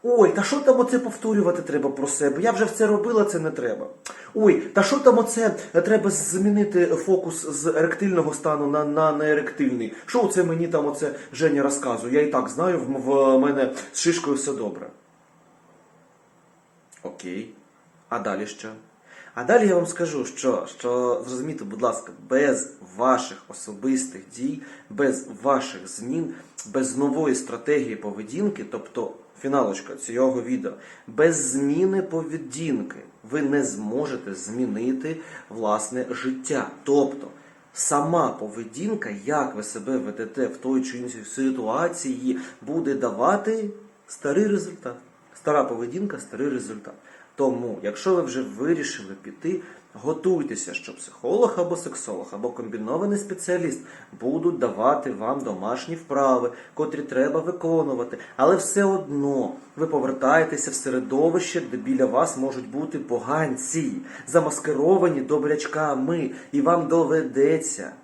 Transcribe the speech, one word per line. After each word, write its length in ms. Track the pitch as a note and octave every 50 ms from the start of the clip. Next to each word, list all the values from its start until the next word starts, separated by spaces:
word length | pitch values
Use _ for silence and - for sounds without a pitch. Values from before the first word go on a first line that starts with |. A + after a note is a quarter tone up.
Ой, 300 | - A#3+ A#3+ A#3 G3 E3
та 100 | - -
що 180 | - - C#4 C#4
там 200 | - C4+ C4 B3+
оце 180 | A#3+ - B3+ A#3+
повторювати 640 | - A3+ - - - A3 G#3+ G#3 F#3 F3 F3 -
треба 280 | - - C#3+ D3 C3+ C#3
про 160 | C#3 C3+ C3+
себе? 360 | C#3 - - D3 C#3+ C3+ D3+
Я 100 | F#3+ A#3
вже 120 | A3+ F#3+ A3
все 220 | - - - A3
робила, 380 | G#3 G#3 G3+ G#3 A#3+ A#3 G#3+ G3+
це 140 | G3+ - E3
не 120 | D#3 D#3
треба. 360 | D#3 - B2 A#2 G#2 - - - - - _ - - - - - -
Ой, 260 | G#3+ G#3+ G3+ D3 -
та 220 | - - - G3+
що 160 | G3 - C#4 C#4
там 200 | - B3+ A3+ A#3
оце 380 | A3 - - A3+ A3+ G#3 G#3 - - -
треба 380 | - E3+ F3 G#3 A3 G#3+ - G3+
змінити 760 | - - - - E3+ F#3 G3 G#3 G3+ G#3 G3+ G3+ - F3+ F3
фокус 600 | D3+ D#3+ D#3+ - F#3+ F#3 E3+ - E3 D#3+ - -
з 200 | D#3 C#3+ C#3 D3
еректильного 680 | E3 D3+ D3+ E3 - - - G3+ G3 F#3 E3+ D3+ D3+ D3
стану 320 | - - D#3+ D3+ D3 D3
на, 180 | C#3+ C#3+ D3+ D3+
на 280 | D3 D3 D#3 D#3 D#3
нееректильний? 840 | D3 D3 D3+ D3+ D3+ D3 C3+ - - - C#3+ B2+ B2 A#2 A2+ G#2+ - - -
Що 160 | - - A#3+
оце 220 | A3 F#3+ - F#3 F3
мені 240 | E3 E3 E3 E3+ E3
там 180 | E3+ D3+ C#3+
оце 280 | D3 C#3 - D#3 C#3+ C3 - - -
Женя 300 | - A#2+ D#3+ D#3 C#3+ C#3+
розказує? 520 | C#3 C#3 - - - C3 A#2 A2 A#2 A#2+ C3
Я 80 | D3
і 40 | D3
так 220 | - C3+ C3 - G#2+
знаю, 300 | - C3+ E3+ F#3 F3 D3+
в, 220 | B2+ B2 C3+ C3
в 380 | A#2 C3 C3+ C#3 C3+ C3+ C3 C3
мене 340 | C3+ C#3+ C#3 C3+ B2+ C3 - - - -
з 80 | - -
шишкою 360 | - E3+ E3+ E3+ D3+ C#3+ C#3
все 160 | C#3 C3+ D3
добре". 380 | C3+ B2 A2+ G2+ - - - - - _ _ _ _ _ _ _ _ _ _ _ _ _ _ _ _ _ _ _ _ _ _ _ _ _ _ _ _ _ _ _ _ _ _ _ _ _ _ _ - -
Окей. 520 | - F3 - - - F2+ F2+ G2+ A2+ A2+ - - _ _ _ _ _ _ _ _ _ _
А 100 | A#2 A#2
далі 280 | G2 G2+ F#2+ F#2+ G#2+
що? 220 | G#2+ - - - A2 A2 G#2+ - _ _ _ _ _ - - - - _
А 100 | A#2 B2
далі 240 | B2+ A3+ A#3+ G#3+ G3
я 60 | F3+
вам 120 | F3 E3+
скажу, 380 | E3 - - E3+ D#3+ D3+ C#3 A#2+
що, 420 | - - - - C3 A2+ F2+ D#2 - - -
що 440 | - B2 B2 B2 B2 B2 A#2+ - A#2
зрозумійте, 380 | B2+ B2+ B2+ C3+ D#3+ D3 - A2
будь 180 | G2+ A2 G#2+
ласка, 300 | B2 A#2 G#2 - - - - - - -
без 440 | B2+ C3+ D3 C#3 B2+ C3 - - - - - - -
ваших 460 | G2 A#2+ C3 B2+ A#2+ - - F#2+ - - _
особистих 720 | - - - A2+ G#2 G2 A2+ C3+ C3 B2+ - - - F#2+ - - -
дій, 260 | A#2 B2+ C#4+ - - - - - - - _
без 380 | G#2+ G#2 C#3+ C3 - - - - G#2+ G2+
ваших 460 | A#2 C#3 C#3 B2+ C3 - - F#2 F#2 F#2+
змін, 460 | - - A2+ B2 D3 E3 E3 - - - - - _ - -
без 300 | G#2+ - C3+ C3 - A#2
нової 380 | C3 C#3+ C#3+ C3 D3+ D#3 C#3+ A#2+
стратегії 640 | - - - A#2 A2 - C#3+ D3 C#3+ B2 A#2 G#2+
поведінки, 680 | G2 G#2 G#2 F#2+ G#2 G#2+ G#2 C3 F3 G#3 G#3 - - G#2+ -
тобто 420 | A2 G#2+ - - - B2 A2 F#2+ - - - _ _ -
фіналочка 560 | - C3+ C#3 C#3 A#2+ G2+ F#2+ - - - F2+
цього 460 | - - - A#2 B2 C3 C3 C3 B2+
відео, 300 | A2+ A#2+ B2+ - - - - - - - - - _
без 440 | - A2 B2+ D#3 E3+ D#3+ C#3+ C3 B2+
зміни 520 | B2 C3+ C#3 C#3 D3 E3+ F#3 F#3+ G3 F#3+
поведінки 920 | F3+ F3+ D#3+ D#3+ D#3+ D3 D#3 D#3 C3+ C3 B2+ D3 E3 D#3 B2+ A2 G2+ - - - - - _ _ - A2
ви 120 | C3 D#3
не 220 | C#3+ C3+ C#3+ C#3+ B2+
зможете 720 | - - G#2 G#2+ G#2 A2+ C#3 D3+ C3+ C3 A2+ - G2+ F#2+
змінити 800 | F#2 F2+ G2+ A2+ B2 B2+ A2 G2+ G#2+ A#2+ B2+ C3 C3 - D#3 D#3+ D#3+ - - - - - -
власне 580 | G#2+ A2+ A2+ G#2 G#2 G#2+ - - B2 B2+ B2+ B2+
життя. 600 | A#2+ - B2+ C3 C3 C3 - - D3+ B2+ G2 F2+ - - -
Тобто 420 | C#3+ C#3 C#3+ C3 - - - - - - - - - - _ _ _
сама 560 | _ - - - D#3 D3 D3 D#3+ E3+ E3+ D3 A#2
поведінка, 840 | G2+ - G#2+ G#2 G#2 A#2 A2+ G#2+ A2 C3 F#3 G#3+ A3 - - A2+ G2+ G2+ G2+
як 300 | B2+ D3+ D3 C3+ - -
ви 80 | G#2
себе 360 | G#2 - - A2+ G2 C3 C3 B2
ведете 480 | G2+ G#2 G2+ - A2+ G#2 - C3 B2+
в 100 | - -
той 260 | - - C3 C3+ C3
чи 160 | C3 - B2 B2
іншій 260 | B2 B2 A2 A2+ G#2
ситуації, 1120 | - - C3 C3+ C3 B2 B2+ A2 G#2+ A#2 D3 E3+ E3+ F3 - - C3+ B2 A#2 B2+ B2+ - - - - - -
буде 320 | - - D3+ E3 - C#3 C3+
давати 760 | - B2 A2+ G2+ G2+ B2 D#3+ G3+ G3+ G3 A3 A3 A3+ G#3 G3+ - - - - _ _ _
старий 400 | - - - - C#3 D3 F#3 G#3+
результат. 480 | G#3 G3+ F#3 - - - - - B2+ A#2+ - - _ _ _ _ _ -
Стара 300 | - - D#3 D3 D3 B2+
поведінка, 540 | B2 A#2+ A2+ A#2+ A#2+ C#3 F#3 G#3 G3+ - -
старий 300 | - - - G#2+ C#3 C#3+
результат. 460 | C3 A#2+ G#2 G#2 A2 G#2 - - - - _ - - - - _ _ -
Тому, 380 | C#3 C3 A#2+ A#2+ A#2+ A#2 G#2 E2+
якщо 320 | F#2 G2+ G#2 - - F#3+ F#3
ви 80 | F3
вже 200 | D3+ B2+ A#2+ C3
вирішили 720 | A#2+ G#2 G2+ G#2 C3+ D#3+ E3+ D#3 C#3 - - A#2+ G2+ F#2+ G2 G2
піти, 380 | - - - - - E3 F#3+ - - - - - _ _ -
готуйтеся, 800 | A2 A2 C#3+ D#3+ D#3+ - F#3+ F#3 D#3+ C#3+ - A2+ G#2 - F2+ F2
що 220 | - - - -
психолог 580 | - - - - - - A#2+ F3 A3+ B3 A3+ - F#3
або 180 | - - F3
сексолог, 520 | - - C#3+ B2+ - - A#2 G2+ F2+ G2 -
або 180 | - G2+ A2+ A#2+
комбінований 680 | - - A2+ A2 G#2 G#2+ G#2+ A2+ C#3 E3 G3+ G3+ G3+ G3+
спеціаліст 600 | - - F#3 - - - F3+ F3+ F3 D3 - - - - - - - _ - G2+
будуть 380 | A2+ B2+ D3+ E3 D#3+ F3 D#3+ B2+
давати 540 | B2 A2 F#2+ G2+ A2+ C3 D3+ - - C#3
вам 280 | G#2+ G2 G#2+ A#2+ C#3 C#3+
домашні 540 | C3 A#2 G2 F#2 G2 A2 B2 B2+ - E3 E3
вправи, 580 | E3 - - C#3 C#3 C#3 C3+ B2+ A#2+ A#2 A#2+ - - - - _
котрі 280 | - D#3 D#3 - C#3
треба 380 | D3 - C3 B2+ C3+ D3 D3+ D#3+
виконувати. 800 | D#3+ F3 F3+ - - E3 E3 D#3+ D3+ C#3+ C3 A#2+ A#2+ - - - - - -
Але 200 | - C3+ E3 F#3+
все 280 | F3+ - - - G3+ G3+
одно 680 | G3 F#3+ F#3 D#3 C#3 C#3+ C#3+ C#3 C#3+ C#3 C3 A#2 F2+ - - - - _
ви 100 | C#3+ D#3+
повертаєтеся 840 | D#3+ D3+ C#3 C3+ C3 C3 C3 C3+ C3 D3+ E3 D#3+ D#3 D#3 C#3 - D3
в 40 | C3
середовище, 880 | - - C3+ B2 B2+ B2 G#2 C3 C3+ D#3 E3+ E3 F3+ - - - F3 C3+ -
де 60 | B2
біля 300 | A2+ G#2+ B2+ C3 B2+ C3
вас 300 | G#2+ - C3 E3 D#3+ -
можуть 340 | C3+ C3 C3+ B2+ B2+ A2+ G#2+
бути 280 | A#2 C#3 D#3+ - - D3
поганці, 960 | - - B2 A#2 - B2+ C#3+ D#3 D#3+ C#3+ B2 - - - - E3 D3+ B2+ G2 F2+ - - - - -
замаскировані 920 | - - E3+ D3+ D3+ - - - D#3 D3 C3 D3 E3+ G3 F#3 F3+ E3+ D3+ C#3
добрячками. 1080 | B2+ C3 D3+ C#3+ C#3 D3+ D3+ D3 - - - D#3 D#3 D3 C#3 C3 C3 D3 E3+ E3+ C#3+ A#2+ - - - -
І 80 | - C#3+
вам 280 | C#3 D#3+ F3 E3+ D#3+ C#3
доведеться 1040 | E3 E3 D#3+ C#3 D#3+ D#3+ - C3 A#2 C3+ C#3 D3 D#3+ D#3 D#3+ - - G#2+ F#2 - - -